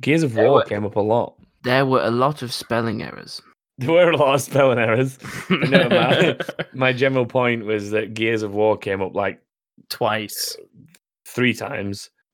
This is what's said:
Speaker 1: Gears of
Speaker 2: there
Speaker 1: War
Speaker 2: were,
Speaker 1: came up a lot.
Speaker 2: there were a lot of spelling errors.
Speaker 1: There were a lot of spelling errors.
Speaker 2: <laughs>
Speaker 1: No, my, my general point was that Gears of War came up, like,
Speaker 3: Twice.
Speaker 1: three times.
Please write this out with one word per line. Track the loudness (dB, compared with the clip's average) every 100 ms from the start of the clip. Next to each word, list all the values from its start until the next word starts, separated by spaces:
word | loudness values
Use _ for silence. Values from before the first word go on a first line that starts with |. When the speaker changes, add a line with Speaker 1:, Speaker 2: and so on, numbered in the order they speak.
Speaker 1:
Gears | 0 2
of | 2
Speaker 2:
there | 4 4
Speaker 1:
War | 4
Speaker 2:
were, |
Speaker 1:
came | 2 -2
up | -2 0
a |
lot. | 2 2 0 -8 _ _
Speaker 2:
there | 0 2 2
were | 2
a | 2
lot | 2 0 -2
of | -8
spelling | -10 -4 -2 -2 -4
errors. | -8 -14 -16 -18 -20 _ _ -6
Speaker 1:
There | 2
were | 4 4
a | 4
lot | 2
of | 2
spelling | 0 2 4 4
errors. | 2 2 0 -6 -14
Speaker 2:
<laughs> | -10 -4
Speaker 1:
No, | -2 2 2 4
my, | 2 2 2 2 0 -6 -10 -10
my | -2 0
general | 2 2 2 0
point | 0 0 0
was | -2 -4 -2
that | -2 -2
Gears | -2 -2 0
of | -2
War | 0 2 2
came | -2 -4
up, | -4
like, | -4 -4 -6 _ _ _ _ -14
Speaker 3:
Twice. | -4 -2 -2 -6 -8 -10 -10 -18 -20 -20 _ _ _ -10
Speaker 1:
three | -2 0
times. | 0 -6 -8 -8 -10 -14 _ _